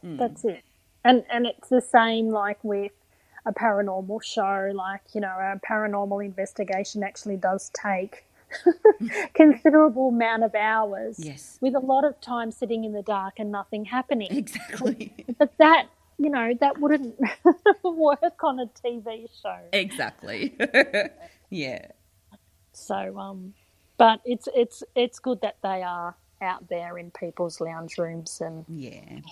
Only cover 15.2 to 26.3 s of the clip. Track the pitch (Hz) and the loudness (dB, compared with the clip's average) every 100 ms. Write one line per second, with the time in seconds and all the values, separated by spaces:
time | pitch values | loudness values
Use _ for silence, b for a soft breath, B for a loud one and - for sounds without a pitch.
15.2 | - 240 294 _ 311 320 - _ _ - | -12 0 0 _ 8 8 2 _ _ -4
16.2 | 294 277 226 240 277 294 294 302 254 - | -2 0 -2 2 2 2 2 2 0 -4
17.2 | 240 - 349 349 - 392 370 330 311 285 | -4 4 4 6 4 4 0 2 2 4
18.2 | 349 339 302 254 240 _ 240 240 220 220 | 0 0 -4 -2 -8 _ -8 -8 -10 -12
19.2 | 226 - 202 180 175 196 190 - 117 - | -16 -12 -10 -10 -4 -4 -4 -6 -8 -8
20.2 | 101 107 277 - - - - 208 - - | -12 -6 -8 -4 2 4 4 0 -4 -8
21.2 | - _ _ 185 135 123 - - _ _ | -20 _ _ -8 -6 -8 -14 -20 _ _
22.2 | _ 208 _ _ _ - - 196 190 196 | _ -20 _ _ _ -20 -8 -6 -6 -10
23.2 | 196 196 185 - _ _ _ _ 226 220 | -14 -14 -16 -20 _ _ _ _ 6 6
24.2 | - 247 - 262 240 - - - 240 - | -2 -6 -2 0 0 -2 -8 -2 -2 -4
25.2 | 262 240 220 - 196 190 180 175 175 175 | -6 -4 -4 -6 -6 -6 -6 -8 -10 -12
26.2 | _ | _